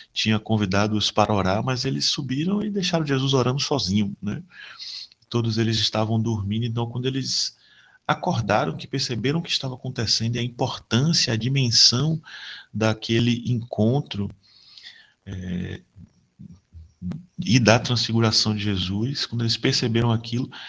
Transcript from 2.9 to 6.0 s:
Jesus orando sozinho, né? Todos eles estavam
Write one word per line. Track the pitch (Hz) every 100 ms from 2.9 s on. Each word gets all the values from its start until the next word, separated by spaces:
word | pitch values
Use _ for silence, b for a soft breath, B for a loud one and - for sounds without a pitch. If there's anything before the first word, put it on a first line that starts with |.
| 165 147
Jesus | 135 135
orando | 135 123 135
sozinho, | - 143 90 101 101 101
né? | 101 131 - B B B B B B _ _
Todos | 120 117 110
eles | 113 110
estavam | 107 110